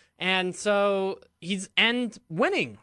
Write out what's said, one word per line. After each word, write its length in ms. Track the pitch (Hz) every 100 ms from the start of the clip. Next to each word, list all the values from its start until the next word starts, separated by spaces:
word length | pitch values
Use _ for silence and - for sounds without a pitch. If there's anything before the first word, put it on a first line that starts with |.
| _ -
And 380 | 175 190 185 180
so 640 | 208 202 202 196 190 - - -
he's, 280 | 165 196 190 -
and 400 | 220 247 240 - -
winning. 480 | 160 311 370 139 104